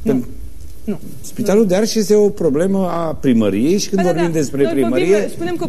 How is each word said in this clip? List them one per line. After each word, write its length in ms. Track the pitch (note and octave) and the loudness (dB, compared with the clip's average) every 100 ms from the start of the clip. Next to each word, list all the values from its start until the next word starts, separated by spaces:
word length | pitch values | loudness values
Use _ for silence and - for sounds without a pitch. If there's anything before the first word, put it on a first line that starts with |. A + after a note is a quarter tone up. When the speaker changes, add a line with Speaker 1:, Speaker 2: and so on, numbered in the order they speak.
Speaker 1:
Nu. 100 | A3 | -2
Speaker 2:
Pen- 240 | B3+ - - - - - - | -2 -2 -8 -10 -10 -10 -8
Speaker 1:
Nu. 140 | - F3+ - - | -8 -8 -8 -10
Speaker 2:
Spitalul 420 | - - G3+ G3+ | -8 -6 0 2
Speaker 1:
Nu. 60 | G#3 | 4
Speaker 2:
de 60 | |
Arș 200 | F#3 A3+ | 2 0
este 200 | A3 F#3+ | 0 2
o 140 | G#3 G#3 | 4 4
problemă 500 | G3+ E3 C#3 F#3+ G3 F3+ | 2 0 2 0 0 0
a 240 | E3+ D#3+ D3 | -2 -4 -2
primăriei 580 | C#3 A2+ G#2 G2 C#3 G3 | 2 4 2 2 2 0
și 100 | - | 0
când 140 | G3 | 0
Speaker 1:
Da, 40 | F3+ | 0
da, 40 | |
Speaker 2:
vorbim 200 | E3 E3+ | 2 0
Speaker 1:
da. 60 | D#3+ | 0
Speaker 2:
despre 240 | C3 C3+ | -2 0
Speaker 1:
Noi 40 | C#3 | 0
vorbim, 180 | C3+ A#2 | 2 0
Speaker 2:
primărie 380 | B2+ F3+ G#3 C#4 | 2 2 2 0
Speaker 1:
spunem 260 | - E4+ | -4 -6
că 100 | E4 | -4